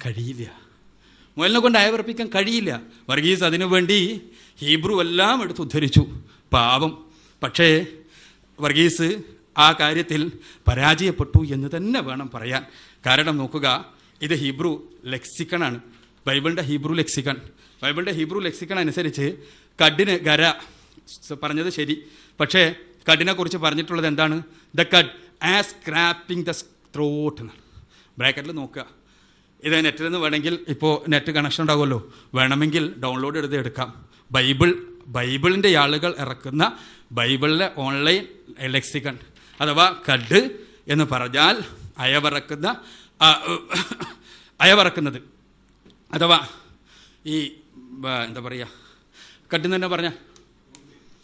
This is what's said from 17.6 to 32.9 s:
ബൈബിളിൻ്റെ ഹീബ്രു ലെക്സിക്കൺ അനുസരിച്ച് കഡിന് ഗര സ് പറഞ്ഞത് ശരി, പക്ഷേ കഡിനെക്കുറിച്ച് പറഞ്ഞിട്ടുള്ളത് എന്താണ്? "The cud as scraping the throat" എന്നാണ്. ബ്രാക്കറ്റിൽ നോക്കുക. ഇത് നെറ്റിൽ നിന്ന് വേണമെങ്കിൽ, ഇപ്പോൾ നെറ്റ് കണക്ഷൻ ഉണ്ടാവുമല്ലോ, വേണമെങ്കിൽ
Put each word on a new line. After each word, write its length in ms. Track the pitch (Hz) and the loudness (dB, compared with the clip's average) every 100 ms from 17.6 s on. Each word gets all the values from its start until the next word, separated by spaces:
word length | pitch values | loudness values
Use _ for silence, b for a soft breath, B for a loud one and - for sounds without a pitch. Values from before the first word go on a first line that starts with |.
| b b | b b
ബൈബിളിൻ്റെ 280 | 135 151 185 | -4 -2 -4
ഹീബ്രു 280 | 165 160 196 | -4 -4 -4
ലെക്സിക്കൺ 400 | 180 - 170 190 | -4 -6 -6 -4
അനുസരിച്ച് 580 | 156 160 156 139 139 - B B B - | -2 -2 -4 -2 -4 -4 B B B 2
കഡിന് 300 | 156 151 202 | 2 4 0
ഗര 420 | 175 156 151 165 - B B B B - | 0 2 2 2 0 B B B B -20
സ് 260 | - - | -18 -14
പറഞ്ഞത് 360 | 139 147 151 175 | -8 -6 -4 -4
ശരി, 340 | 165 143 104 - B B B | -4 -4 -4 -8 B B B
പക്ഷേ 360 | 147 185 165 165 - - - | 0 4 4 0 -14 -4 2
കഡിനെക്കുറിച്ച് 460 | 160 175 185 165 180 | 2 2 -2 -2 -2
പറഞ്ഞിട്ടുള്ളത് 500 | 156 151 160 170 160 | -2 -2 -4 -2 0
എന്താണ്? 360 | 147 156 160 160 b b 147 | 0 0 0 -6 b b -2
"The 100 | 170 | 4
cud 220 | 180 143 - B - 160 196 | 4 4 -2 B -6 0 0
as 100 | 202 | 0
scraping 720 | - 165 156 170 170 - 175 | -6 -4 0 0 0 -6 -6
the 160 | 170 160 | -4 -6
throat" 760 | - _ _ 143 147 147 151 147 | -10 _ _ -4 -4 -2 -4 -6
എന്നാണ്. 220 | 117 - _ - - b b - | -14 -18 _ -20 -20 b b -2
ബ്രാക്കറ്റിൽ 340 | 131 139 143 | 0 0 -6
നോക്കുക. 340 | 160 131 143 123 _ _ b b b b _ | -10 -10 -14 -18 _ _ b b b b _
ഇത് 220 | 156 160 156 | 0 2 2
നെറ്റിൽ 180 | 147 | 0
നിന്ന് 160 | 165 180 | -4 -2
വേണമെങ്കിൽ, 400 | 156 151 151 170 165 | -2 -2 -2 -4 -6
ഇപ്പോൾ 420 | 139 156 147 156 | -2 0 0 0
നെറ്റ് 220 | 147 120 | 0 0
കണക്ഷൻ 300 | 151 147 - | -2 -2 -2
ഉണ്ടാവുമല്ലോ, 520 | 156 147 143 120 - B B 127 | 0 2 2 -2 -6 B B 0
വേണമെങ്കിൽ 580 | 131 139 156 165 147 | 2 2 0 0 -4